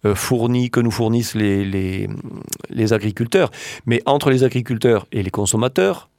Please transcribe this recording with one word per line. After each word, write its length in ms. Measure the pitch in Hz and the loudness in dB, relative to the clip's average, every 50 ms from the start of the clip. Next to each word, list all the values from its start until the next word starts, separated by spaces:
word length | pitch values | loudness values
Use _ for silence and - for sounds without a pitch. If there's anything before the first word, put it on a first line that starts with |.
| - | 2
euh, 120 | 104 101 | 2 0
fournis, 540 | 95 - - 139 120 113 117 123 123 123 120 | 0 0 0 0 0 2 0 2 0 0 0
que 100 | - 127 | 0 0
nous 100 | 117 117 | 0 2
fournissent 460 | 101 - 117 110 113 120 117 - - | 0 0 0 2 2 0 0 -2 -2
les, 280 | 110 104 104 98 98 101 | 0 0 2 2 0 0
les, 440 | 98 95 98 95 92 95 98 101 98 104 - - - - 104 - - - - - - | -2 -2 -2 -2 -2 -4 -4 -4 -6 -8 -10 -10 -12 -14 -14 -10 -10 -10 -10 -10 -10
les 220 | - - 110 107 | -2 0 2 2
agriculteurs. 600 | 113 107 98 107 98 - 120 117 - 190 175 117 - - - - - - _ | 2 2 0 -2 -2 -2 -4 2 2 2 2 2 -2 -10 -14 -14 -14 -10 _
Mais 160 | - 120 120 - | 0 0 0 2
entre 240 | - 139 147 - 147 | 2 0 2 2 2
les 120 | 131 127 | 2 4
agriculteurs 640 | 131 127 - 127 117 110 123 107 - 123 117 104 - _ | 2 2 2 -2 -4 -2 -4 0 2 4 4 2 0 _
et 100 | - 113 | -6 -4
les 80 | 98 95 | -4 -4
consommateurs 800 | - - 101 98 - 107 117 131 131 - 185 196 185 - - _ _ | -2 -2 -2 0 0 0 0 0 2 2 2 2 0 -2 -8 _ _